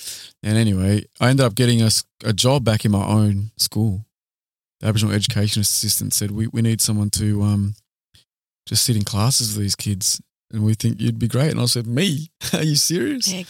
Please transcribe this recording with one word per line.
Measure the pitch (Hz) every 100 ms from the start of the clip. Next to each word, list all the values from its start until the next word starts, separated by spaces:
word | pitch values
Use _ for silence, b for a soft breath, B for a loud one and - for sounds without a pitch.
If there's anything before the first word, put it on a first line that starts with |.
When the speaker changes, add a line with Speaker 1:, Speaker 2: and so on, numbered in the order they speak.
| B B B _
Speaker 1:
And | 104 110
anyway, | 110 92 95 104 - _
I | 120
ended | 135 127
up | 104
getting | 123 117
a, | 110
s-, | - - _
a | 117
job | 98 120 143
back | 117 107 110
in |
my | 98 98
own | 107 104 101 107 -
school. | - 107 110 95 - _ _ _ _ _ _ _
The | 110
Aboriginal | 104 107 104
education | 98 107 104 110
assistant | 101 - 107 - 104
said, | - 104
"We, | 104 110
we | 117
need | 113 113
someone | - 107 104
to, | - 107 104
um, | 104 101 101 104 _ _ _ b _ _ _ _ -
just | 107
sit | - 110
in | 101
classes | 101 113 139 110 104
with |
these | 101 -
kids, | - 95 - - - _ _
and | 110 107
we |
think | 110 113 -
you'd | 120 113
be | 117
great." | 120 156
And | 113
I | 120
said, | 123 113
"Me? | 120 190 143 156 _
<laughs> | -
Are | 175
you | 156 147
serious?" | - 170 247 269 190
Speaker 2:
Yeah, | 185